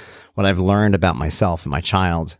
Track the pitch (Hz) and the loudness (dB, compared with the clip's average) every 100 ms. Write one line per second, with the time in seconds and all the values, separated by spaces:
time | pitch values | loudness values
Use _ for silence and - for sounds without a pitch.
0 | - - - - 98 92 92 101 107 95 | -20 -20 -12 -2 0 2 2 4 4 2
1 | 90 65 78 - 101 82 - 71 - 98 | 2 0 -2 0 -2 -2 -4 -6 -2 -2
2 | 92 85 78 - | 0 -2 -6 -12